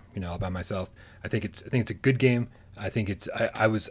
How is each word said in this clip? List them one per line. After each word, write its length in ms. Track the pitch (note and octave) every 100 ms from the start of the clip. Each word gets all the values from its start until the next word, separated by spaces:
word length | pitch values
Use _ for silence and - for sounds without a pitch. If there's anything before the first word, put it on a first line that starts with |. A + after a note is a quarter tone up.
| -
you 80 | G2+
know, 100 | F2+
all 60 | F2+
by 120 | F#2
myself. 400 | F#2 - G2 F2+ - - -
I 40 | A2+
think 160 | A2+
it's, 180 | G2 -
I 40 | -
think 140 | B2+
it's 100 | -
a 40 | F#2
good 220 | C3+ B2+
game. 300 | B2+ A#2+ A#2 - - -
I 120 | G2+
think 200 | A#2 G2+
it's, 180 | F#2+ - -
I, 140 | A2+ -
I 120 | A2
was, 220 | G#2+ -